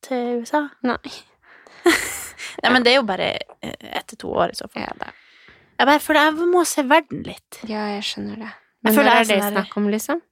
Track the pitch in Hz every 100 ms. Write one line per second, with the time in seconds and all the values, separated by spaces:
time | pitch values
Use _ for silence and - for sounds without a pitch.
0 | - 254 240 240 233 302 294 _ 247 233
1 | - - - _ _ - - - - 302
2 | - - - - - - - 254 233 262
3 | 226 185 - - - - - - - -
4 | - - - - 175 - - - - -
5 | - - _ _ - _ _ _ 254 294
6 | - 302 302 311 349 359 330 - 262 302
7 | 320 - - - _ - 220 214 214 202
8 | 208 - 202 208 220 - _ _ 226 254
9 | 262 233 226 202 202 202 190 - 208 214
10 | - 330 _